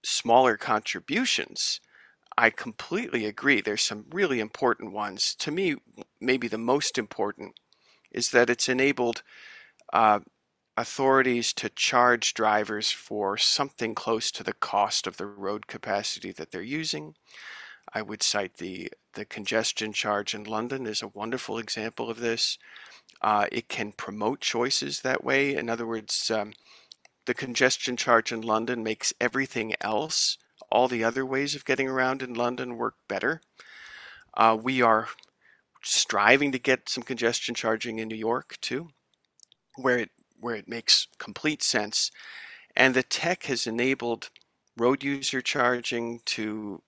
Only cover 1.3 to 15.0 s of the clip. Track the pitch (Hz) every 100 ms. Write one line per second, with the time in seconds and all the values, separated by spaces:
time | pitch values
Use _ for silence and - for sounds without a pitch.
1.3 | - - - - - _ - - _ _
2.3 | - 113 - 120 - - 190 240 123 107
3.3 | 101 139 139 107 104 - 107 107 165 185
4.3 | 123 107 - 127 - 107 101 104 95 -
5.3 | - - 165 190 143 _ - - _ 120
6.3 | 131 117 107 117 139 - - 107 - 104
7.3 | - - - _ _ _ _ _ - -
8.3 | 127 120 120 - 127 139 127 120 117 -
9.3 | - - - - _ - - 110 104 -
10.3 | _ _ _ _ - 117 - 135 135 127
11.3 | 120 117 - - - - 127 123 120 -
12.3 | - 110 107 104 107 107 - - 104 98
13.3 | 104 - - 139 - 113 107 - 113 -
14.3 | - - - - 104 101 -